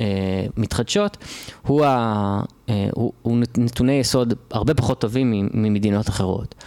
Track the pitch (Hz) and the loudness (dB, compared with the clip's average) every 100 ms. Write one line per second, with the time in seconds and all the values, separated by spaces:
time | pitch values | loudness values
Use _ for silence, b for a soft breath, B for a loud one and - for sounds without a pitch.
0 | 107 98 95 95 98 107 113 - 117 208 | -2 0 -2 -2 -4 -4 -4 -2 -2 0
1 | 208 - B B B B - 143 147 127 | -2 -4 B B B B 0 4 4 4
2 | 117 107 101 101 - - - 104 98 - | 2 0 0 -2 -4 -8 -4 -2 0 -2
3 | 117 - 117 117 117 - 120 - 127 139 | -4 -4 -2 0 0 0 -2 0 2 2
4 | 123 131 120 113 - 113 113 151 120 131 | 2 0 0 -2 -4 -2 0 0 0 0
5 | 110 123 131 104 101 110 107 104 104 101 | -2 0 2 2 0 0 2 2 2 2
6 | 110 98 95 92 - - | 0 -2 0 -2 -6 -14